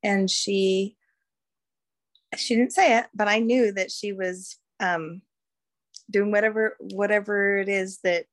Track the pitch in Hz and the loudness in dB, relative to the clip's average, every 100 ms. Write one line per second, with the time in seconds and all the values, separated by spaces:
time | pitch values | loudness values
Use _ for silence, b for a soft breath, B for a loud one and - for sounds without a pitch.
0 | 214 202 190 - - 196 190 190 196 _ | 0 0 0 -2 -2 0 2 0 -2 _
1 | _ _ _ _ _ _ _ _ _ _ | _ _ _ _ _ _ _ _ _ _
2 | _ _ _ - - - 254 - 359 226 | _ _ _ -8 0 2 2 4 4 4
3 | - 202 208 214 226 254 226 202 185 - | 0 -2 0 2 2 4 2 0 -6 -6
4 | 208 190 185 185 185 - _ _ 190 170 | -8 -4 -6 -6 -14 -20 _ _ -2 -2
5 | 160 175 _ _ _ _ _ _ _ - | -4 -12 _ _ _ _ _ _ _ -20
6 | - 202 208 208 220 220 220 - 190 190 | -4 0 2 2 2 0 -2 -2 -14 -4
7 | 202 208 208 208 202 196 196 196 190 190 | 0 0 0 0 2 0 0 -2 -4 -4
8 | 185 175 165 | -2 -2 -4